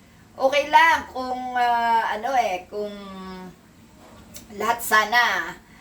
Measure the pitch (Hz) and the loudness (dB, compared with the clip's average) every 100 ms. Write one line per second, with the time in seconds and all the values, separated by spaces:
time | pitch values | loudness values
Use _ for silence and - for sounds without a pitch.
0 | - - - - 269 285 285 302 330 302 | -20 -20 -20 0 2 2 4 4 6 4
1 | - 254 254 254 254 247 240 233 233 226 | -2 -8 -6 -6 -4 0 2 2 2 0
2 | - 214 233 269 226 180 - 208 208 202 | 0 -4 -2 0 0 -4 -6 -8 -8 -10
3 | 196 190 185 185 185 - - - - - | -14 -12 -12 -12 -14 -18 -20 -20 -20 -20
4 | - - - - - 208 214 240 - 214 | -20 -20 -20 -20 -18 -4 -2 -2 2 2
5 | 208 233 233 185 170 170 - - | 4 4 2 0 -4 -10 -18 -20